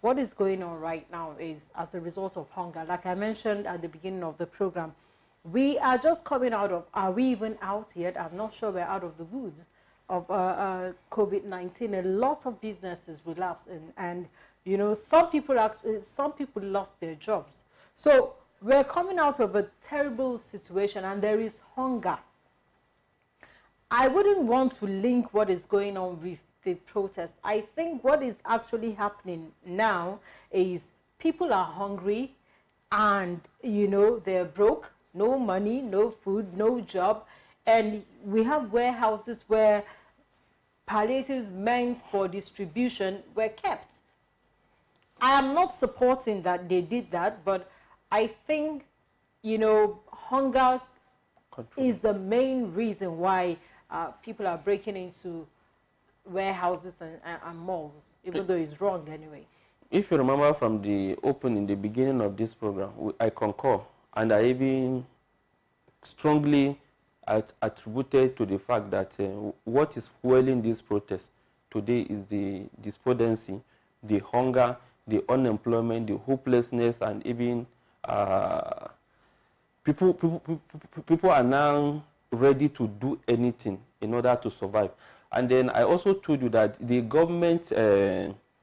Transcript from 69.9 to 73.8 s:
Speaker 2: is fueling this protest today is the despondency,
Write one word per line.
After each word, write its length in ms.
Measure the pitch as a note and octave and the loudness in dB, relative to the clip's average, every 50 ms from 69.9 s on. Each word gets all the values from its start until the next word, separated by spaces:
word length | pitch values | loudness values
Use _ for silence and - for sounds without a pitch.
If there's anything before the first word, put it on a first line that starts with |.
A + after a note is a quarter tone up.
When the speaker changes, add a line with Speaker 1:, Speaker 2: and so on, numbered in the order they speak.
| - B2+ | -2 -12
Speaker 2:
is 120 | A2 - _ _ | -14 -14 _ _
fueling 400 | - B2 B2+ B2+ C3 C3 C3 B2 | 2 6 6 6 6 4 2 2
this 200 | A2 A2+ A2+ A2 | 2 0 -2 -2
protest 480 | - _ G#2 G#2 - - G2+ F2+ - _ _ _ _ _ _ _ _ _ | -4 _ -2 -2 -2 -4 -8 -8 -8 _ _ _ _ _ _ _ _ _
today 300 | - A2 G#2 G#2 A#2+ A#2+ | -6 -6 -2 0 0 0
is 240 | G2+ - G#2 G#2 G2 | 0 -2 -6 -8 -8
the 380 | G2+ G#2+ G2+ G2+ G2 G2 F#2 G2+ - - - | -6 -4 -4 -4 -4 -6 -8 -10 -14 -18 -12
despondency, 800 | - G#2+ G2 - _ C3 B2+ A#2 A#2 A2+ A2+ A2 - - - B2+ - _ _ _ | -12 -12 -12 -6 _ -2 2 2 2 2 2 -2 -4 -10 -12 -12 -12 _ _ _